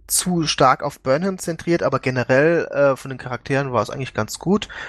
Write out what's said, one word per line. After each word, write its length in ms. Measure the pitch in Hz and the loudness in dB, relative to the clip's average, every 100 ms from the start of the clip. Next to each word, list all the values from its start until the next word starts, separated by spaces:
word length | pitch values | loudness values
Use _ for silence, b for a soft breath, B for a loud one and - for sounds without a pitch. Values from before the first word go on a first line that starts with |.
| - | -6
Zu 380 | - 180 170 | -4 0 -2
stark 380 | 147 - 135 139 | 0 4 4 4
auf 180 | 143 - | -2 -6
Burnham 360 | 131 139 196 190 | 0 0 0 -4
zentriert, 460 | - 165 - 170 | -8 -6 0 0
aber 160 | - 135 | 2 0
generell, 680 | 131 127 120 131 156 170 - | 0 0 2 4 6 2 0
äh, 300 | 139 143 131 | 2 2 2
von 140 | 135 | -6
den 80 | 127 | -10
Charakteren 540 | 127 120 - 139 139 | -10 -10 -2 -2 0
war 100 | 120 | 0
es 80 | 104 | -2
eigentlich 240 | 135 135 | -4 -6
ganz 240 | - 107 - | -4 -6 -4
gut. 300 | 160 208 - B | 0 0 -2 B